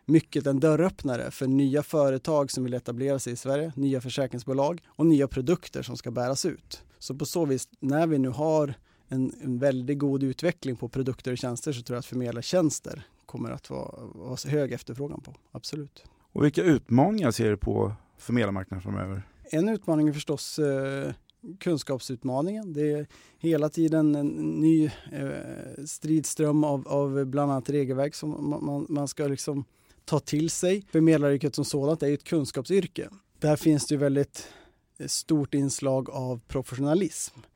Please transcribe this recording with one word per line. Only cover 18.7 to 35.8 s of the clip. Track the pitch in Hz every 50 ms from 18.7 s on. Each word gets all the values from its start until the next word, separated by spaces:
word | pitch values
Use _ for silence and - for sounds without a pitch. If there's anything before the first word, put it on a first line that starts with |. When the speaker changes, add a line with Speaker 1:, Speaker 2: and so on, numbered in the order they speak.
| 98 95
Speaker 2:
framöver? | 92 98 101 98 98 95 98 98 98 - _ - - -
Speaker 1:
En | - 156 175 214
utmaning | 226 202 - - 160 151 151 151
är | 143
förstås, | 147 - - 151 135 - - - -
eh, | 151 143 139 135 135 135 135 139 139 147 127 - _ _ _ _ - 226 170 -
kunskapsutmaningen. | - 185 170 139 - - 139 123 - - 131 120 - 135 127 135 151 185 208 214 220 190 156
Det | 143 151 151
är | 147 147 147 - - - - - _ _
hela | - 165 165 147 151 151
tiden | - 165 165 156 156 160 156 151 147
en | 147 143 147 156 156 156 156 160 156
ny, | 151 160 165 160 156
eh, | 151 - - - - 143 139 139 139 143 139 - 123 131 - - 127 - - 139
stridström | 156 - - - 151 156 160 135 - - - 156 151 151 156 151
av, | 151 143 135 131 -
av | 147 143 143 139 135 139 139
bland | 131 127 143 143 143
annat | 139 131 123 -
regelverk | 139 147 139 127 131 131 139 147 -
som | - - 151 151 - 147 147 147
ma-, | 151
man, | 151 147 143 143 143 -
man | 160 143 143 139
ska | - - 151 143
liksom | 139 131 - - 143 139 135 - _ _ _ _ _ _ _
ta | - 160 147
till | - - - 147 160 165
sig. | - - - 180 190 208 196 _
Förmedlaryrket | - 165 156 160 160 151 147 143 143 139 151 143 -
som | - 143
sådant | - - 147 139 143 160 156 -
är | 139
ju | 147
ett | 143 -
kunskapsyrke. | - 180 165 139 - - 139 131 - 175 196 180 - - - - - - - _ _ _ -
Där | - 151 151
finns | 143 - 160 151 143 - -
det | 151
ju | 139
väldigt, | 143 139 139 143 143 - - - - - - - - _ _ _ _ _ _ -
eh, | - 135
stort | - - - - 160 151 143 - -
inslag | 143 139 139 131 -